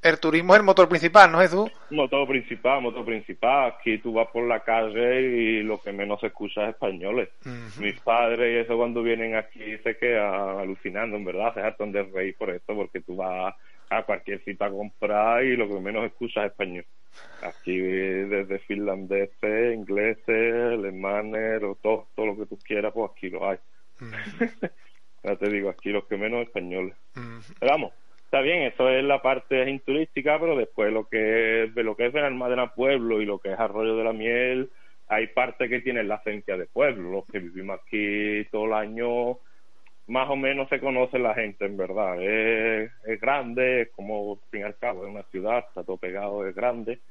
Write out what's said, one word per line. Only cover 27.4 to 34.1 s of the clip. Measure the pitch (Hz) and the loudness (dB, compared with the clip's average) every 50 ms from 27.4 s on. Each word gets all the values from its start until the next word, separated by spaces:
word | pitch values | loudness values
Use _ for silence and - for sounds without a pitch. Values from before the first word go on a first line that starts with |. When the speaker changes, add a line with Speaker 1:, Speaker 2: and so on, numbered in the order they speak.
| 107 101 - - | -14 -16 -8 0
Speaker 2:
Pero | - 131 | 2 2
vamos, | 147 156 131 95 - - - - - - - | 4 2 0 -4 -8 -14 -16 -16 -16 -16 -8
está | - - 135 | 0 0 2
bien, | 135 147 170 175 147 | 2 4 2 2 0
eso | 123 - - 131 131 | 0 2 4 4 6
es | 131 131 | 6 4
la | 135 139 139 135 | 4 4 2 4
parte | - 131 135 127 - - 139 131 127 135 139 135 - | 4 2 2 2 0 0 2 2 2 0 -2 -4 -2
turística, | - 135 151 160 - - 143 127 147 151 156 | 0 0 0 0 0 -2 -2 2 2 2 2
pero | 165 170 156 | 2 2 2
después | 135 113 - - - 107 104 | 2 0 -2 0 0 2 2
lo | 110 110 110 - | 2 0 -2 0
que | - 113 107 107 110 113 113 113 113 113 113 | 0 0 2 4 4 4 4 4 4 2 2
es, | 110 110 | 0 0
de | 120 | -2
lo | 113 110 104 | 0 0 0
que | - 120 | 0 0
es | 120 | 0
Benalmádena | 131 151 147 139 131 127 127 123 123 123 123 117 - | 2 2 0 0 0 -2 -2 0 2 0 0 -2 0
Pueblo | 123 127 135 139 131 117 117 113 107 | 0 2 4 4 2 2 2 2 2
y | 107 | 2
lo | 101 101 95 | 0 -2 -4
que | - 98 | -4 -6
es | 95 107 | -2 0
Arroyo | 113 104 101 107 110 110 110 | -2 -2 0 0 0 0 0
de | 110 113 | 2 0
la | 113 | 0